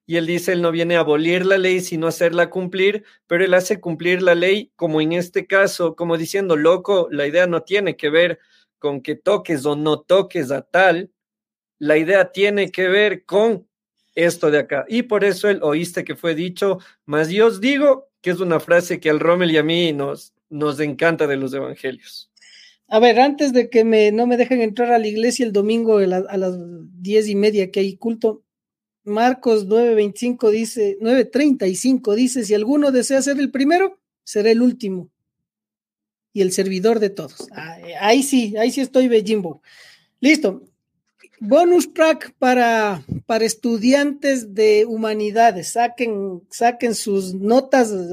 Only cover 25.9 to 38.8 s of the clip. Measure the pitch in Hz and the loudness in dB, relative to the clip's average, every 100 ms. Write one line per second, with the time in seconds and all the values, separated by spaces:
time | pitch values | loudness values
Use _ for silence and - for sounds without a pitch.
25.9 | 214 185 185 190 196 185 180 170 175 165 | 2 2 0 -4 -4 -4 -6 -12 -18 -20
26.9 | 180 185 214 214 202 214 208 185 196 196 | -14 0 0 0 0 0 0 -2 -2 -4
27.9 | 190 226 220 220 214 _ _ _ _ _ | -4 -8 -2 -4 -4 _ _ _ _ _
28.9 | _ 208 214 240 254 254 214 190 220 240 | _ -6 0 0 0 0 0 2 2 2
29.9 | 220 208 190 240 240 220 214 220 240 202 | 2 0 -4 -6 0 0 0 -4 -2 -4
30.9 | 196 226 262 226 247 302 254 190 180 254 | -2 0 0 2 2 2 2 -2 -2 0
31.9 | 254 220 208 254 254 202 208 214 294 285 | 0 0 0 0 -2 -2 0 2 0 2
32.9 | 254 240 269 277 285 277 254 277 349 381 | 0 0 0 0 -2 -2 0 2 2 0
33.9 | - _ _ - 208 214 226 247 247 202 | -4 _ _ -8 -2 0 2 2 0 -8
34.9 | 185 160 _ _ _ _ _ _ _ _ | -8 -12 _ _ _ _ _ _ _ _
35.9 | _ _ _ _ 202 185 190 190 190 214 | _ _ _ _ -2 -2 -2 -4 0 0
36.9 | 233 202 196 147 - - - 160 170 170 | 0 -2 -4 -14 -16 -18 -16 -16 -16 -16
37.9 | 160 202 262 269 262 214 214 247 262 | -4 2 2 4 0 0 -2 -2 -2